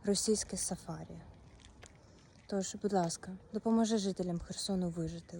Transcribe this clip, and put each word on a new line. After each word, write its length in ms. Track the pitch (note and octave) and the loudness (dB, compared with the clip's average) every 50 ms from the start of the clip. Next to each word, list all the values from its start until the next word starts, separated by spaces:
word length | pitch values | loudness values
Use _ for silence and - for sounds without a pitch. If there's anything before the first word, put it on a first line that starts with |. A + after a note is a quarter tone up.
| - | 0
російське 520 | G3+ G3+ - - A3 G#3+ G#3 - - - F3+ | 0 2 2 4 2 2 2 2 -4 -4 -4
сафарі. 600 | - - F#3 - - - D#3+ D#3 D#3+ - E3 E3+ - - - - - - - - - - - - - - - - - - - - - - - - - - | -4 -2 -4 -4 -6 -8 -8 -8 -8 -12 -14 -14 -16 -16 -18 -20 -20 -20 -20 -20 -20 -20 -20 -20 -20 -20 -20 -20 -20 -20 -20 -20 -20 -20 -20 -20 -10 -4
Тож, 280 | G#3 G3 F#3 - - G3+ | -2 0 0 -2 -4 -2
будь 120 | - G3+ G3+ | -2 2 4
ласка, 380 | F#3 E3+ E3 - - - F#3 F#3+ F#3 - - - | 4 4 2 0 -4 -8 -10 -12 -12 -10 -8 -6
допоможи 440 | G#3+ - A3+ A3+ A3+ A3+ G#3+ A3+ G#3+ | -2 2 4 6 6 6 6 4 2
жителям 420 | F#3+ G3 F#3 - F3+ F3+ E3+ E3+ | 2 0 0 0 0 -2 -2 -2
Херсону 500 | - - F3+ - - - G3 F#3 F3+ F3 | -4 -6 -8 -6 -4 -2 0 0 0 0
вижити 480 | E3 F3 E3 D#3+ E3+ E3 - - F3 E3+ | 0 -2 -4 -4 -4 -8 -10 -12 -12 -10